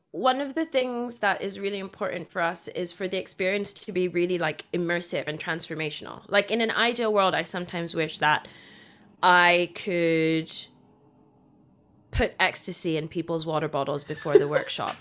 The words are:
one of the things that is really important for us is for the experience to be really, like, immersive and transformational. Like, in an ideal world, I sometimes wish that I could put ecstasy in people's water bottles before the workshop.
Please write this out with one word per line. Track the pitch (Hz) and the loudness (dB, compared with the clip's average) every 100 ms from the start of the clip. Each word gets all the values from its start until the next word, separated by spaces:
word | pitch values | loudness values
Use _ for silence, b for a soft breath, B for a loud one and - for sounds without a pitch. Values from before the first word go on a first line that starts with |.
| _ | _
one | 160 247 262 | -2 2 2
of | 277 | 0
the | 269 | -4
things | 320 262 254 240 240 233 | -2 0 0 -2 -6 -2
that | 202 185 | 0 0
is | 196 196 | -2 -6
really | 196 202 | -6 -6
important | 196 - 202 180 175 | -8 -6 -6 -6 -6
for | 190 | -2
us | 170 180 - | -2 -2 -6
is | - 180 | -6 -6
for | - 185 | -6 -6
the | 190 | -4
experience | 180 - 185 202 196 | -6 -4 -2 -2 -4
to | - - | -8 -6
be | 180 180 | -2 0
really, | 175 175 175 | 0 0 0
like, | 160 151 - | -2 -4 -6
immersive | 175 170 175 180 165 143 | -4 -2 -2 -2 -4 -4
and | 151 | -6
transformational. | 185 160 - 156 156 151 - 58 - | -6 -4 -4 -4 -6 -6 -12 -14 -2
Like, | 202 202 | 0 2
in | 233 | 0
an | 226 | 0
ideal | - 226 240 226 | 2 0 0 0
world, | 208 190 | 4 4
I | 156 | 2
sometimes | 175 180 175 175 170 170 | -2 -4 -6 -6 -4 -2
wish | 156 - | -4 2
that | 151 151 B B B B B B B _ | 4 2 B B B B B B B _
I | 180 180 175 175 175 | 6 8 8 6 2
could | 170 - 175 165 160 160 160 160 - - - _ _ _ _ _ _ _ _ _ _ _ _ _ | -4 -4 2 4 4 4 2 0 -4 -4 -12 _ _ _ _ _ _ _ _ _ _ _ _ _
put | - 233 - | -2 0 2
ecstasy | 185 - - 175 175 160 | 0 0 -4 -4 -2 -2
in | 160 | -2
people's | 175 160 165 | -4 -4 -4
water | 160 156 151 | -2 -2 0
bottles | 147 139 143 | -2 -2 -2
before | - 151 160 143 | -6 -8 4 6
the | 143 | 6
workshop. | 147 - - 110 - | 0 -2 -4 -4 -6